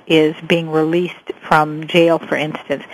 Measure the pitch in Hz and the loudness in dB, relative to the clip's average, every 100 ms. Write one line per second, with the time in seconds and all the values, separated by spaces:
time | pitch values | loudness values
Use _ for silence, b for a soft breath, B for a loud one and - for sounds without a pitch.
0 | - 160 156 160 160 170 160 156 156 170 | 2 4 4 0 -2 0 0 -2 0 0
1 | 175 - - - - 160 151 151 156 175 | -2 -6 -14 -12 0 2 2 -2 -4 2
2 | 170 160 - 139 151 156 - 139 - | 2 2 -2 -4 -4 -8 -8 -8 -8